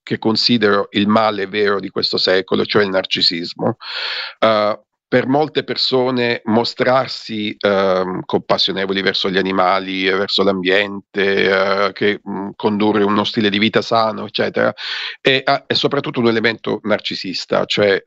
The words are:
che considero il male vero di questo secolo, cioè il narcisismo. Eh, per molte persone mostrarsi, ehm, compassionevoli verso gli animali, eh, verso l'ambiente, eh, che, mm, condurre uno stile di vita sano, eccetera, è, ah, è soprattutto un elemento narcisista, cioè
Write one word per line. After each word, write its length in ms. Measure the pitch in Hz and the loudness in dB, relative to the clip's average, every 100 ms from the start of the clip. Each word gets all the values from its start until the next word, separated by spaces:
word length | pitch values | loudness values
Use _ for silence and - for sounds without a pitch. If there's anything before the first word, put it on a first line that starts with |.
che 160 | - - | -6 -2
considero 680 | 110 110 - 120 104 101 95 | 0 2 2 4 4 2 0
il 160 | 107 104 | 0 2
male 400 | 110 110 104 98 | 4 2 0 -4
vero 320 | 104 101 98 | 0 0 0
di 100 | 95 | -4
questo 280 | - - 113 | -4 -4 -2
secolo, 480 | - 92 92 104 107 | 2 0 0 -2 0
cioè 180 | 110 | 0
il 60 | 101 | 2
narcisismo. 840 | 95 92 - - 85 87 - 113 120 - - - - - - | 0 -2 2 2 0 -6 -4 -4 -4 -10 -10 -8 -8 -10 0
Eh, 400 | 110 107 104 107 _ _ _ | 2 4 2 -2 _ _ _
per 180 | 127 123 | 0 2
molte 360 | 143 151 143 | 0 0 -2
persone 800 | 101 120 - 131 127 123 120 120 113 | -4 -4 0 2 2 0 0 -2 0
mostrarsi, 1080 | 113 113 - 127 131 120 - - 110 104 107 | 0 0 0 2 2 0 -8 -8 -6 -6 -2
ehm, 640 | 104 98 98 92 92 92 - | 0 2 2 0 0 -6 -4
compassionevoli 760 | 98 - 98 - 92 95 98 | -4 0 0 0 -2 -2 0
verso 280 | 98 95 98 | -2 -2 0
gli 60 | 95 | 0
animali, 680 | 95 95 90 95 95 95 95 | 0 2 2 2 -2 -2 0
eh, 60 | |
verso 300 | 95 98 110 | 0 0 0
l'ambiente, 1400 | 98 95 90 95 101 101 _ 104 98 98 98 95 98 98 101 | 2 2 2 2 0 -6 _ -2 0 2 2 2 2 0 0
eh, 40 | |
che, 280 | - 104 98 101 | 0 -2 -2 -6
mm, 200 | 98 98 - | -8 -8 -4
condurre 480 | 110 104 107 104 | -2 2 2 2
uno 200 | 101 104 | 2 2
stile 260 | 101 - 104 | 0 0 0
di 80 | 101 | 2
vita 240 | 110 117 | 0 0
sano, 460 | - 113 110 101 104 | 0 0 0 -4 -8
eccetera, 440 | - 107 110 113 - - - - - | -4 -2 0 -2 -2 -10 -8 -10 -2
è, 220 | - 131 | 0 0
ah, 200 | 139 139 _ | 0 -2 _
è 80 | |
soprattutto 460 | 113 143 139 156 135 | -2 0 -2 -4 0
un 80 | 117 | 2
elemento 520 | 113 113 110 - 107 | 2 0 -2 -6 -6
narcisista, 840 | 104 104 - - 95 80 - 98 92 | -2 -2 -2 -8 -8 -10 -2 -2 0
cioè 380 | - 104 95 | 2 2 2